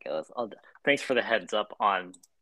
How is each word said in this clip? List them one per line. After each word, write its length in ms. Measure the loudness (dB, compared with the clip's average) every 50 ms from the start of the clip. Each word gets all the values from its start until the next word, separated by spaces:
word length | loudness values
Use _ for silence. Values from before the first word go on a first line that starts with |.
| -8
goes. 260 | -6 -4 -4 -6 -6 -6
I'll 120 | -6 -6 -6
d-, 80 | -8 -16 _ -20 -20 -2 0
thanks 180 | 2 2 2
for 120 | 0 0 0
the 80 | 0
heads 300 | 2 2 0 0 0 -2
up 240 | -2 -2 -2 -4 -4 0
on 360 | 2 2 2 2 -2 -6 -14 -20 -20 _ _ _